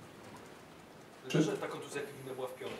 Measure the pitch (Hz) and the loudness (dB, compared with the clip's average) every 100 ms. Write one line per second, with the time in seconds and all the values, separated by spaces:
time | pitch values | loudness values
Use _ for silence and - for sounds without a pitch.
0 | - - - - - - - - - - | -12 -12 -12 -12 -12 -14 -14 -14 -14 -14
1 | - - 131 - - - - - - 143 | -14 -10 4 8 8 6 0 -2 -4 -4
2 | - 127 131 127 127 - - 110 | -4 -6 -6 -2 -2 -2 -4 -4